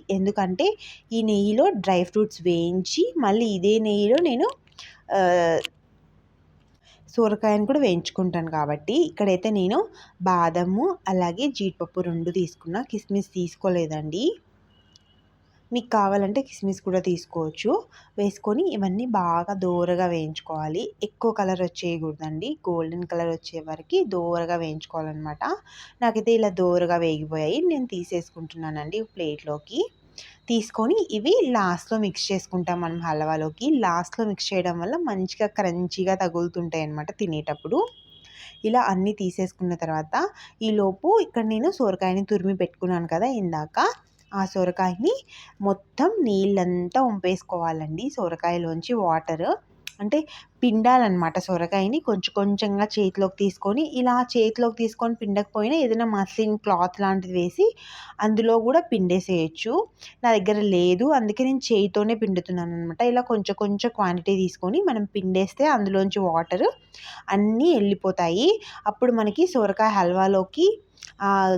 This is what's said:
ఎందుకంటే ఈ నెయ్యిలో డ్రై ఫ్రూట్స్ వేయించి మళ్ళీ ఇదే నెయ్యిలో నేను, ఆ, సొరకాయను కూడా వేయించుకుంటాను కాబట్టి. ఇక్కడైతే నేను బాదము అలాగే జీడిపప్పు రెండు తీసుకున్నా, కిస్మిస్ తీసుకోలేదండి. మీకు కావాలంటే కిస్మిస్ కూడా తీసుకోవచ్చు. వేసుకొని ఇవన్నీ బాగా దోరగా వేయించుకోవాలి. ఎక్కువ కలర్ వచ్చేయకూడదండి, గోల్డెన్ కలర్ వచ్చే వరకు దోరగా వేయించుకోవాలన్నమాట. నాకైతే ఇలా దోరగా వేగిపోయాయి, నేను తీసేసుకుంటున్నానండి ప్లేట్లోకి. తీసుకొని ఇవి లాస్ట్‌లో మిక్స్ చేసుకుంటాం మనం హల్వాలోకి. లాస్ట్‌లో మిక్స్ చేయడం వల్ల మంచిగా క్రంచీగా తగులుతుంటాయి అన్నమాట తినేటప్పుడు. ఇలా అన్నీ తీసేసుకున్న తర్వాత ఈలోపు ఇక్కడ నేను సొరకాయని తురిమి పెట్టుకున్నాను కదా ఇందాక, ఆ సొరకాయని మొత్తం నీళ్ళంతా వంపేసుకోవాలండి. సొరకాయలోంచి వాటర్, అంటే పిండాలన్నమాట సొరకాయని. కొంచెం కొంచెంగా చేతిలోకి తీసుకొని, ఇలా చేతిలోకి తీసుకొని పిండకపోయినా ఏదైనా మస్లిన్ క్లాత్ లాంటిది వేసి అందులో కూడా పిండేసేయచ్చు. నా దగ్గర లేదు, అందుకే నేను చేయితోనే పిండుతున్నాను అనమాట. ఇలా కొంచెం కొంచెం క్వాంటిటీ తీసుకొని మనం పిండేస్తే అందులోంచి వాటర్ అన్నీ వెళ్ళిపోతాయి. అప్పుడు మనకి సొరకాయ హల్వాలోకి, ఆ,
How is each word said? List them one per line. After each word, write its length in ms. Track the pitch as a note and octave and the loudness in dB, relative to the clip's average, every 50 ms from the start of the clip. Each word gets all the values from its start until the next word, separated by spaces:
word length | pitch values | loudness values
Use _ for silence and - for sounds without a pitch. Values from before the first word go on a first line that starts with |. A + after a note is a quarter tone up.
| - - | -4 -4
ఎందుకంటే 560 | G3 F#3+ F#3+ G3+ G#3 G#3 F#3+ F3+ F#3 - D#4+ G4+ G#4+ - - - - - _ _ | -2 0 0 0 0 0 -2 0 0 0 0 0 0 -2 -10 -20 -20 -20 _ _
ఈ 80 | A3+ A3+ | -2 0
నెయ్యిలో 440 | A3 G#3+ G#3 G3+ G3+ G#3 G#3+ A#3+ D#4+ G4+ E4 G3+ | 2 2 2 2 2 2 4 4 4 4 2 0
డ్రై 220 | E3+ G3 F#3 F3 F3+ | 0 2 2 2 2
ఫ్రూట్స్ 380 | - - G#3+ G#3+ G#3 - - | 2 2 0 0 0 -2 -2
వేయించి 640 | E3 F3+ E3+ E3+ E3+ F3 F3+ F#3 F#3 - - D4+ F#4+ B4 B4+ E4 | 0 0 2 2 0 0 0 -2 -2 -2 0 0 0 0 0 0
మళ్ళీ 300 | A#3+ G3 G3+ A3+ A#3+ A3 G3 | 2 2 2 2 2 0 0
ఇదే 200 | F3+ F3 G3+ G#3+ A3+ | 2 2 4 4 4
నెయ్యిలో 400 | A3 G#3+ G#3 G#3 G#3 G#3 B3 D#4+ | 2 2 2 2 4 4 4 4
నేను, 260 | F4 D#4 A#3+ B3 F#4 B4+ C#5 - _ _ _ - - - - - _ - - | 4 2 2 2 0 -2 -2 -8 _ _ _ -20 -20 -20 -20 -20 _ -2 0
ఆ, 60 | G3 F#3 F3 F3+ F3 E3+ E3 E3 - - - - _ _ _ _ _ _ _ _ _ _ _ _ _ _ _ _ _ _ _ _ _ _ _ _ _ _ - | 2 4 4 4 4 4 4 2 0 -2 -4 -12 _ _ _ _ _ _ _ _ _ _ _ _ _ _ _ _ _ _ _ _ _ _ _ _ _ _ -6
సొరకాయను 580 | - A#3+ A3+ G#3 G#3 G#3 A3 G#3+ G#3 G#3 G#3 | 0 2 2 2 2 2 2 2 2 2 2
కూడా 140 | G3+ C4+ D4+ | 2 2 2
వేయించుకుంటాను 720 | C#4 G3+ F3 F3 E3+ - - - F#3 F3+ E3+ E3+ E3 D#3+ | 4 2 2 0 -2 -4 -4 -2 -2 -2 -2 -4 -4 -4
కాబట్టి. 460 | D#3+ D#3 D3 C#3+ C#3+ - - - A#3 D#4+ | -4 -2 -2 -2 -4 -4 -4 0 2 2
ఇక్కడైతే 480 | F4 - - - G#3 G3 F3+ F#3 F#3 A3 | 2 0 0 0 2 2 2 2 0 0
నేను 280 | G#3+ G3 F3+ F#3 A#3 F4 A4+ G#4+ - - - - _ _ | 0 2 2 2 2 0 0 -2 -8 -18 -20 -20 _ _
బాదము 640 | F3+ F#3+ F3+ F3 E3+ E3 E3 F3 F3 F3+ F#3+ A3 D4 G4 F4 - _ F#3+ | 0 2 2 4 2 2 2 0 0 0 0 0 0 0 -2 -4 _ -2
అలాగే 380 | F#3 F#3 F3+ F3 E3+ G#3 C#4 C#4+ | 0 0 0 0 -2 -2 -4 -4
జీడిపప్పు 520 | B3 - G3+ F#3 - - F3 - _ F#3 | -2 -2 -4 -4 -4 -6 -10 -6 _ -4
రెండు 300 | F3 F3 E3 E3 E3 F3 | -4 -2 -4 -4 -4 -2
తీసుకున్నా, 520 | E3+ F#3+ F3 D#3 - _ - E3 E3+ A3+ | -2 -2 -2 -2 -6 _ -10 -6 -6 -6
కిస్మిస్ 480 | C4+ - - G3+ - - G3 G3+ F#3+ - | -6 -6 -8 -10 -6 -2 -2 -2 -2 -4
తీసుకోలేదండి. 960 | - F#3 F3 D#3+ - - - F#3+ F3+ F3 E3 D#3 D#3 D3+ D3+ D3+ D#3+ G3 C4 F4+ A#4 - _ _ _ _ _ _ _ _ _ _ _ - _ _ _ _ _ _ _ _ _ _ _ _ _ _ | -6 -6 -6 -6 -6 -4 -2 0 0 0 0 -2 -4 -6 -6 -6 -4 -2 -2 -2 -2 -4 _ _ _ _ _ _ _ _ _ _ _ -20 _ _ _ _ _ _ _ _ _ _ _ _ _ _
మీకు 160 | A#3+ B3 A#3+ - | -6 -6 -2 0
కావాలంటే 520 | A#3 G#3+ G3 G3 G3+ G3+ G3 F#3+ G#3 C4+ | 2 2 4 4 2 2 0 0 -2 -2
కిస్మిస్ 380 | C4+ - - - G3 G3 F#3 F#3+ | -4 -4 -10 -6 -4 -4 -4 -4
కూడా 200 | - G3 F#3 F#3 | -4 -2 -2 0
తీసుకోవచ్చు. 680 | F3+ F#3 F3 E3+ - - - E3+ D#3+ D#3 D#3 - - A3 E4+ A4+ - - - - - _ _ | 0 0 -2 -4 -6 -8 -6 -6 -6 -6 -8 -4 -2 -2 -2 -2 -4 -8 -18 -20 -20 _ _
వేసుకొని 480 | G#3 G3+ G3+ - - - G#3+ G#3+ C#4+ F#4+ F4+ | -2 -2 -2 -4 -4 -4 -2 -2 0 0 -2
ఇవన్నీ 320 | - G#3 F#3+ F#3 F#3 G#3+ B3+ | -2 -2 -2 -2 -2 -2 -2
బాగా 460 | B3+ G#3+ F#3+ F3 E3+ E3 E3+ F3 - G3+ | -2 0 0 2 2 0 0 -2 -2 -4
దోరగా 520 | F#3+ F#3 F3+ F3 F3 F3 F3 F3+ F3+ F#3 | -2 -2 0 0 0 0 0 0 0 0
వేయించుకోవాలి. 760 | F3+ E3+ E3 D#3 D#3 D#3 - - - D#3+ D#3 D#3 D#3 D#3 G3 - G#4+ - _ | 0 0 -2 -4 -6 -8 -10 -10 -8 -8 -6 -6 -4 -4 -6 -6 -8 -8 _
ఎక్కువ 280 | G#3 G#3 - _ - A3+ | -10 -10 -6 _ -2 -2
కలర్ 300 | G#3+ A3 G3 F#3+ F#3 F3 | 0 0 -2 -2 0 -2
వచ్చేయకూడదండి, 840 | F3+ E3+ - - - F3 E3+ D#3+ D#3+ D#3 D3+ D3+ D#3 D#3 D#3 D#3 G3+ C4+ D#4 - | -2 -4 -4 -6 -6 -4 -4 -4 -6 -8 -8 -8 -8 -8 -6 -6 -6 -8 -8 -6
గోల్డెన్ 440 | - F#3 E3+ E3 D#3+ D#3+ E3+ F3 F3+ | -6 -4 -2 -2 -4 -4 -6 -8 -8
కలర్ 240 | E3+ F3 E3 E3+ E3 | -6 -4 -4 -2 -4
వచ్చే 300 | E3 E3 - - E3 D#3+ | -4 -6 -10 -12 -14 -12
వరకు 400 | D#3 D#3+ D#3 D#3+ - - F4 G4 F4 | -10 -10 -12 -12 -6 -2 0 0 0
దోరగా 520 | G#3+ F#3 F3 E3+ E3+ F3 E3+ E3 E3+ F3 | 0 -2 -2 -2 -2 -2 -2 -2 -2 -2
వేయించుకోవాలన్నమాట. 880 | E3+ E3 D#3+ D#3 D#3 - - - D#3+ D#3 D#3 D#3 D#3 D3+ D3+ D3 - A3+ C#4+ G4 G#4 - - - - - - _ _ | -2 -2 -4 -6 -8 -10 -8 -8 -6 -6 -6 -8 -8 -10 -10 -8 -6 -4 -4 -4 -6 -8 -16 -20 -20 -20 -20 _ _
నాకైతే 320 | B3 A#3 G#3+ A3 G3 A#3 A#3 | -2 0 0 0 2 4 4
ఇలా 160 | A#3 G#3+ G3+ F3+ F#3 | 4 4 2 2 2
దోరగా 360 | F#3 F3+ F3 F3+ F3 E3+ F3 | 2 2 4 2 2 2 2
వేగిపోయాయి, 600 | E3+ E3+ D#3+ D#3 D3+ D#3 D3+ D#3+ D#3 D#3 D3+ G#3 D4+ F4+ F4 | 2 2 0 0 -2 -4 -6 -4 -2 -2 -2 0 0 0 0
నేను 180 | D#4+ C4+ B3+ | 0 0 -4
తీసేసుకుంటున్నానండి 1120 | A#3+ G3 F3 F3 - F#3 E3+ E3+ - _ E3 E3 D#3 - E3 D#3+ D#3 D3+ D3+ D3 D#3 F#3+ A3 | -6 -6 -10 -8 -4 -6 -6 -6 -8 _ -16 -16 -14 -12 -10 -10 -8 -8 -8 -8 -6 -6 -8
ప్లేట్లోకి. 800 | A3+ - _ G3 E3+ D3+ D3 D3 - D3+ D3 D3 - - - D4+ A4 - - _ _ _ _ - - - - _ _ - | -8 -8 _ -6 -6 -6 -6 -6 -8 -8 -8 -8 -10 -6 -4 -4 -4 -4 -6 _ _ _ _ -20 -20 -20 -20 _ _ -2
తీసుకొని 500 | A#3 A3+ A3 - - G#3+ A3 C4 G4+ A4 F#4 - | -2 -2 -2 -2 -2 -2 0 2 2 0 0 -2
ఇవి 240 | - G#3+ G#3 D#4 G#4+ B4+ F4+ C4 | -4 -2 2 2 4 4 4 2
లాస్ట్‌లో 460 | B3 G#3+ G3 F3+ F3 - - - A3+ A3 | 2 2 2 0 0 -2 -4 -4 -2 0
మిక్స్ 300 | G#3+ F#3+ - - - - | 0 -2 -2 -4 -4 -2
చేసుకుంటాం 460 | G3 F3+ - - F#3 F3+ E3+ F3+ F3 F3 | -2 -4 -4 -4 -4 -4 -2 -2 -2 -2
మనం 200 | F3 E3 E3 E3+ | -4 -4 -6 -4
హల్వాలోకి. 640 | E3 E3 D#3 D3+ D#3 D#3 D#3+ D#3 D#3 D#3 D#3+ - A#3 D4 D#4 B3+ | -4 -2 -2 -2 0 -2 -2 -2 -4 -6 -6 -4 0 0 2 2
లాస్ట్‌లో 440 | G3+ F3+ E3+ F3 E3+ - - - A3+ | 2 2 0 0 -2 -4 -4 -4 -2
మిక్స్ 240 | G#3+ F#3+ - - - | -2 -2 -4 -6 -2
చేయడం 240 | G3 F#3 F3+ F3+ E3+ E3+ | -2 0 0 0 -2 -4
వల్ల 160 | E3+ G#3 D4 | -4 -4 -4
మంచిగా 520 | F4 E4+ B3+ G3+ F#3+ F3+ - - - G#3+ G#3 | -2 -2 -2 -2 -2 -4 -4 -2 -2 -2 -2
క్రంచీగా 680 | - - G3+ F3 E3+ F3+ F3+ E3 - F#3+ F#3 F#3+ F#3+ | 0 -2 -2 0 0 -2 -4 -4 -2 -2 0 0 0
తగులుతుంటాయి 680 | F#3+ F#3+ E3+ E3+ E3+ F3 F3 - F3+ E3+ E3 E3 D#3+ D#3 | 0 0 -2 0 -2 -2 -2 -4 -6 -6 -4 -4 -4 -4
అన్నమాట 260 | D3+ D3+ D3+ D3+ - - - | -4 -6 -8 -8 -10 -6 -4
తినేటప్పుడు. 600 | G#3+ E3+ D#3 D3+ D3 D#3+ D3 - - D#3+ A3+ E4 A4+ A#4+ - - _ _ _ - - - - - - - - - - | -4 -2 -2 -4 -4 -6 -8 -8 -4 -2 -2 -2 -2 -2 -6 -16 _ _ _ -20 -20 -20 -20 -20 -20 -20 -14 -6 -2
ఇలా 160 | G#3+ A#3 B3 | 2 2 2
అన్నీ 300 | A#3 - F#3+ F#3 F#3+ G#3 | 2 2 2 0 0 -2
తీసేసుకున్న 600 | G#3 - G3 F3+ - - F#3+ F#3 - - F#3 F3 F3 | -2 -2 -4 -4 -2 -4 -6 -6 -4 -6 -4 -4 -2
తర్వాత 400 | - E3 D#3+ D#3+ D#3 D#3 D#3 - B3+ F4+ G#4 - - - - _ _ | -4 -4 -4 -4 -4 -4 -2 -2 -2 -2 -2 -6 -12 -20 -20 _ _
ఈలోపు 460 | A3 A3 G#3+ G#3 G3 F#3+ F#3+ - - F4+ A4 A4+ | -2 0 2 2 2 0 0 0 2 4 4 4
ఇక్కడ 240 | F4 - - A#3+ A3 | 2 0 -2 -2 -2
నేను 260 | A3 A3 A3 C4 F4+ | 0 -2 0 0 -2
సొరకాయని 520 | G4+ - B3 G3+ F#3 - F#3+ F#3 F#3 G3 G3 | 0 2 0 0 0 0 0 0 0 0 0
తురిమి 320 | - G#3+ F#3+ F3 G3 G3 | 0 0 0 0 -2 0
పెట్టుకున్నాను 520 | F#3 F3+ E3+ - _ F#3 F3+ F3+ E3+ E3+ D#3+ | 0 -2 -4 -4 _ -4 -2 -2 -2 -2 -2
కదా 200 | E3 E3+ A3 C4 C4 A3 | -2 0 0 0 0 -2
ఇందాక, 360 | F#3+ E3+ D#3+ D3+ D3+ - - A#3 D#4 A4+ A4+ - _ _ _ _ _ _ | -4 -4 -4 -4 -6 -4 0 0 0 0 0 -4 _ _ _ _ _ _
ఆ 100 | G3+ G3 F#3+ | -2 -2 -2
సొరకాయని 680 | F#3 - G3 F3+ F3+ F3+ - F#3 F#3 F3 F#3 B3+ F#4+ C5 C5+ - _ - - - - - - | 0 0 0 0 0 0 0 -2 -2 0 0 0 0 0 -2 -6 _ -20 -20 -20 -20 -10 -2
మొత్తం 500 | G3 G3 F#3+ G3 - _ _ - C#4+ F#4+ A4+ G#4 C#4+ | 0 0 0 0 -4 _ _ 0 0 2 2 2 2
నీళ్ళంతా 760 | A3 G3 F#3+ G3 G3+ G3 G3 F3 F3+ F3+ F3+ F3 F3 - C4 | 2 2 2 2 2 2 2 2 2 0 -2 -2 0 0 2
వంపేసుకోవాలండి. 1040 | C4 A#3+ G#3 F#3+ F#3 F3+ F#3+ - - - F#3 E3+ E3 E3 D#3+ D#3+ D#3 D#3 D#3 F3 A#3+ D4 | 2 2 0 0 0 -2 -2 -2 -4 -8 -6 -4 -2 -2 -4 -4 -6 -6 -6 -6 -6 -6
సొరకాయలోంచి 840 | - B3+ G3 E3 E3 - - E3+ F3 F3 E3+ E3 D#3+ E3 - - B3 | -4 -4 -4 -4 -4 -2 -2 -2 -2 0 -2 -4 -4 -6 -4 -2 -2
వాటర్, 500 | A3+ F#3+ E3+ D#3+ D#3+ - - E3 D#3+ F3+ B3+ - - - _ _ _ _ - - - | 0 2 2 0 0 -2 -4 -4 -2 0 -2 -2 -2 -6 _ _ _ _ -20 -10 -8
అంటే 180 | G3+ G#3 C#4+ D#4 D#4 - - - - _ _ _ | -4 0 0 0 -2 -4 -12 -20 -20 _ _ _
పిండాలన్నమాట 800 | B3 A#3+ G#3+ A3 A3 B3 B3+ B3+ A#3+ G3+ F#3 F3+ E3+ D#3+ - F#3 | 2 2 2 4 4 6 6 6 6 4 2 2 0 0 -2 -4
సొరకాయని. 600 | - - F3+ E3 E3+ E3+ G3 G3 F#3+ G3+ C4+ E4 | -2 -2 -2 -2 0 0 0 0 0 0 0 -2
కొంచెం 320 | - B3+ G#3+ F#3+ - - - | 0 0 -2 -2 -2 -4 -2
కొంచెంగా 500 | G3+ G3 G3+ G3+ G3 G#3+ G3+ G3 G3+ G#3 | 0 0 0 0 0 -2 -2 0 0 -2
చేతిలోకి 520 | G#3 - A3 G3+ F#3+ - G3+ F#3+ F#3 F#3+ | -2 0 0 0 0 2 0 -2 -2 0
తీసుకొని, 460 | - G3+ G3 - - - G3 G#3 C#4+ D#4+ D4 | -2 -2 -2 -2 -2 -4 -2 0 0 -2 -2
ఇలా 220 | - B3+ B3 B3 B3 B3 | -2 0 0 2 2 2
చేతిలోకి 540 | B3 B3 - A#3+ A3 A3 A3 A#3+ A#3+ A#3 A3 | 0 0 2 2 2 2 2 2 0 0 0
తీసుకొని 380 | - A#3 A3 - - A#3 A#3 A#3 | -2 -4 -4 -2 -2 -4 -4 -2
పిండకపోయినా 640 | - A3+ G3+ G3 G3+ G3+ - - G#3+ G#3 A#3 D#4 | -4 -4 -2 -2 -2 -2 -2 -2 -2 0 0 2
ఏదైనా 300 | E4 C4+ A3+ A3 A#3 A#3 | 2 2 2 2 0 0
మస్లిన్ 500 | A3+ G#3+ G3 G3 - - - A3 G#3+ G#3+ G#3+ | 0 0 0 -2 -2 -2 -2 0 0 -2 -2
క్లాత్ 380 | - G#3 F#3 E3+ F3+ F3+ - - | 0 0 2 2 0 -2 0 -2
లాంటిది 340 | G3+ F#3+ F#3+ F#3+ F3+ F3+ F3+ | 0 0 0 0 -2 -2 -2
వేసి 320 | F3+ F3 F3 - - G4+ A4+ - - - - - - - - - - | 0 0 0 2 2 2 2 2 -2 -12 -20 -18 -18 -20 -18 -6 -2
అందులో 340 | G#3 G#3+ G#3+ A3 A3+ A3+ A3+ A#3 | 0 2 2 4 4 4 4 4
కూడా 220 | A3 A#3+ C#4+ E4+ | 4 4 4 4
పిండేసేయచ్చు. 920 | F4 - A#3+ G3 F#3 F3 F3+ F#3+ - - F#3 E3 D#3+ D#3+ D#3+ - - A3 C4+ F#4+ A4+ - _ _ - - - _ | 2 2 0 0 2 2 2 2 2 0 0 0 0 -2 -4 -6 -4 -2 0 0 -2 -2 _ _ -20 -20 -10 _
నా 100 | - A#3+ | 2 4
దగ్గర 260 | A3+ G#3 F3+ G#3+ G#3 G#3+ G#3 G3+ F#3+ | 4 4 4 2 2 2 2 2 4
లేదు, 320 | F3 F3 F3+ F3+ F3+ B3 D4 | 4 4 4 4 4 4 4
అందుకే 340 | D4+ B3+ A3 G#3 G#3 - B3+ | 4 4 2 0 0 0 0
నేను 180 | C4 C4+ C4 - - | 0 0 -2 0 2
చేయితోనే 460 | A3+ G3 G3+ F#3 - G#3 G#3 A3 A#3 A3 | 2 2 2 2 2 0 0 0 0 0
పిండుతున్నాను 520 | A3+ G3+ F#3 F3+ - - F3+ F3 E3+ E3+ E3+ | 0 0 0 -2 -2 -2 -4 -4 -4 -4 -6
అనమాట. 260 | E3+ E3+ E3 D#3 - | -6 -6 -6 -2 0
ఇలా 220 | A#3+ A#3+ B3 B3 B3 B3 | 0 2 2 0 0 0
కొంచెం 240 | A#3 G#3+ G3 - G3 - | -2 -2 -2 -4 -4 -2
కొంచెం 340 | G#3+ G3+ G3+ G3+ - A#3 - | -2 -2 -2 -2 -2 -4 -2
క్వాంటిటీ 420 | - G3 F3+ F3 F3+ E3+ G3 G3 | 0 -2 0 -2 -2 0 0 0
తీసుకొని 440 | F#3+ F#3 F3 - - F3+ F#3 B3 F4+ | 2 0 -2 -2 -4 -4 -2 0 0
మనం 220 | G#4 E4+ A#3+ G#3+ G#3 | 0 0 0 -2 -4
పిండేస్తే 640 | - - G3+ F#3 F#3 F#3 F#3+ G3 F#3 - - C#4 | -4 -6 -4 -4 0 0 0 0 -2 0 0 2
అందులోంచి 540 | D#4 C#4 A3 G3+ G3 G3 G3 F#3+ G3 - G3+ | 2 2 2 0 0 2 2 0 0 0 0
వాటర్ 460 | F#3+ F3 D#3+ E3 E3+ - F3+ F#3 D4+ A#4+ - - _ _ - - - - - - - - | 0 2 0 0 0 0 0 0 0 0 0 -4 _ _ -20 -20 -20 -18 -18 -16 -6 -2
అన్నీ 400 | G3 G3+ G#3 G#3+ A3 A#3 D4 F4+ D#4+ | 0 2 2 2 2 4 4 4 4
వెళ్ళిపోతాయి. 760 | A3+ G3+ G3+ G3 - - F#3+ F#3 - F3 E3 E3+ G3+ C4+ F#4 A4+ G#4+ - - - - - | 4 4 2 0 0 0 -2 0 2 0 0 2 4 4 4 2 2 -4 -12 -20 -4 -4
అప్పుడు 260 | G#3 G#3 - B3+ B3 | -4 0 2 2 2
మనకి 320 | A#3 A3+ G#3+ G#3 G#3 D#4 F4+ | 4 4 2 0 2 2 0
సొరకాయ 460 | F4+ - B3 G#3 G3 F#3+ - A3 A3 G#3 G3 | 2 2 2 2 2 2 2 2 2 4 4
హల్వాలోకి, 680 | F3 F3 F3+ F#3+ F#3+ F#3+ G3 F#3+ F#3 - - D4+ F4+ G4+ A4+ - - _ _ - - - - - | 2 4 4 4 4 4 4 2 0 0 0 2 2 2 2 0 -8 _ _ -20 -20 -20 -8 -4
ఆ, 100 | G3+ G3 G3 G3 F#3+ F#3+ F#3 | 0 2 4 4 4 4 2